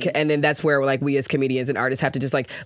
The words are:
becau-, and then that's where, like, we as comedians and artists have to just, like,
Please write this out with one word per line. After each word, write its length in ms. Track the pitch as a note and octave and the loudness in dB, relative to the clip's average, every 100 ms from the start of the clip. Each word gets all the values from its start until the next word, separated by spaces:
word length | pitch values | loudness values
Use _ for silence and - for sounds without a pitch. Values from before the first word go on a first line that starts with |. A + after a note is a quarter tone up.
| E3 | 0
becau-, 20 | D3+ | 0
and 140 | D3+ | 2
then 100 | D3 | 2
that's 240 | D3+ D3 | 2 2
where, 200 | D#3 C#3+ | 2 2
like, 180 | C3+ C3 | 2 0
we 160 | C#3+ C#3 | 0 0
as 100 | C3 | 0
comedians 400 | C#3+ C3+ B2+ A#2+ | 0 0 0 -2
and 80 | G2+ | -2
artists 240 | B2+ - | -2 0
have 120 | C3+ | -2
to 60 | C3+ | -2
just, 140 | C3 | -2
like, 160 | C#3 B2 - | -2 -4 -8